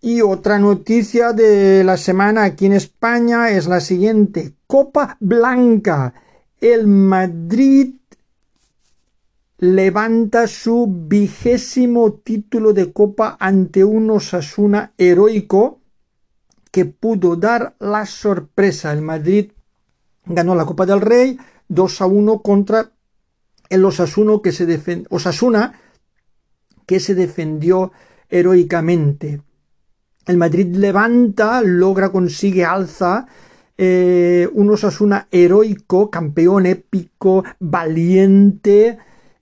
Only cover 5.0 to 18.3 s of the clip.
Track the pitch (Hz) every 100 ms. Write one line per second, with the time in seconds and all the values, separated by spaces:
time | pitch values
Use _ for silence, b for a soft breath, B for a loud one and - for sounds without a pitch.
5 | 277 - 196 233 240 247 247 226 214 151
6 | 127 b b b b _ 226 233 214 196
7 | 190 185 185 170 165 220 269 269 262 -
8 | _ _ _ _ _ _ _ _ _ _
9 | _ _ _ _ _ _ 180 190 190 190
10 | 220 226 226 240 233 - - 233 233 180
11 | 156 202 202 - 240 247 247 - 247 240
12 | 226 214 - 220 208 233 214 196 180 -
13 | 208 202 220 - 190 196 185 196 196 214
14 | 220 214 208 175 147 - 208 202 - _
15 | 180 175 214 220 208 190 240 302 _ _
16 | _ _ _ _ _ _ _ - 160 -
17 | 220 220 175 170 202 233 233 _ 202 208
18 | 202 - 214